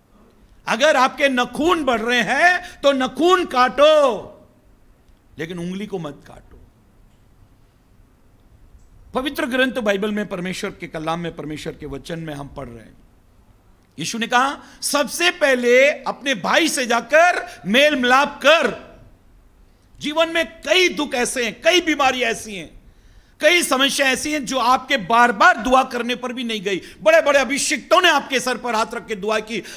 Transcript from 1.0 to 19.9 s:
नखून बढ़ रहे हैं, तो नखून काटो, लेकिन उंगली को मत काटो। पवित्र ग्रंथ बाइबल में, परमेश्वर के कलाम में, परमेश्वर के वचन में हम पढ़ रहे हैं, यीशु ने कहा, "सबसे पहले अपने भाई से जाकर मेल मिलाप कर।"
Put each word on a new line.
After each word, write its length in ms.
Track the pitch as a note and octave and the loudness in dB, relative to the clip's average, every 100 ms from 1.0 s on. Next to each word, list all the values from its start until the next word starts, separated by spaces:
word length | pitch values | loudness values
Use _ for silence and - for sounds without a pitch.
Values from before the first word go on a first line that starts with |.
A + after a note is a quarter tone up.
| B3+ B3+ C#4 | 2 2 0
नखून 540 | B3 B3 B3+ D#4 F4 | 0 -2 0 0 0
बढ़ 180 | C4+ A#3 | 0 -2
रहे 200 | A#3 B3 | 0 -2
हैं, 600 | G3 C4+ F4 F4+ - - | 0 2 2 2 -4 0
तो 100 | C#4+ | 0
नखून 540 | C4+ C4 - E4+ F#4 E4+ | 2 -2 0 2 4 2
काटो, 840 | B3+ B3+ B3+ D4 D4+ C#4 G3 B2 - _ _ _ _ _ _ _ _ _ - | 2 2 4 4 6 2 0 -10 -20 _ _ _ _ _ _ _ _ _ -12
लेकिन 200 | D#3+ F3+ | -10 -8
उंगली 280 | F3 F#3+ G#3 | -8 -8 -8
को 120 | F#3+ | -10
मत 240 | D3+ C#3+ - | -10 -14 -20
काटो। 320 | - - - - _ _ _ _ _ _ _ _ _ _ _ _ _ _ _ _ _ _ _ - - - - - | -20 -20 -20 -20 _ _ _ _ _ _ _ _ _ _ _ _ _ _ _ _ _ _ _ -20 -20 -20 -20 -10
पवित्र 320 | B3 C4+ D4 D4+ | -6 -6 -4 -2
ग्रंथ 280 | B3+ B3+ | 0 0
बाइबल 380 | C4 G#3 G3+ G#3+ | -2 -2 -2 -2
में, 160 | G#3 G3+ | -4 -6
परमेश्वर 420 | F#3+ F3+ F3+ G3+ | -8 -8 -8 -10
के 180 | F#3+ C#3 | -10 -12
कलाम 320 | E3 D#3 E3+ | -8 -6 -6
में, 160 | E3+ D#3+ | -6 -10
परमेश्वर 380 | D3 D#3 E3 | -12 -10 -12
के 120 | - D3 | -12 -12
वचन 340 | C3+ C3+ E3 | -12 -12 -12
में 140 | D#3+ | -10
हम 140 | C#3+ C#3 | -12 -14
पढ़ 200 | C#3+ B2 | -14 -16
रहे 160 | A#2 | -16
हैं, 140 | G#2+ - _ _ _ _ _ _ _ _ _ - | -20 -20 _ _ _ _ _ _ _ _ _ -12
यीशु 180 | E3 A3+ | -8 -6
ने 100 | A3 | -2
कहा, 300 | B3 C4+ D4+ - - | 0 0 -4 -14 -10
"सबसे 500 | - D4 C4 - F4 | -4 -2 -2 0 0
पहले 580 | F4 C#4+ B3+ A#3+ B3 C#4 | 2 2 2 4 4 4
अपने 460 | - - - C#4 A#3 | 2 -6 -8 -4 -4
भाई 340 | F#3 B3+ D#4+ | 0 2 2
से 180 | D4 A#3+ | -2 -2
जाकर 760 | A#3 A#3 D4+ F4 F4 - - E3 | -2 2 4 4 2 -6 -12 0
मेल 300 | A#3 D4 C#4+ | 4 4 2
मिलाप 440 | B3 C4 C#4+ - C4 | 2 4 2 0 4
कर।" 520 | D#4+ C#4 - - - - _ _ _ _ _ _ _ _ | 4 2 -4 -14 -20 -20 _ _ _ _ _ _ _ _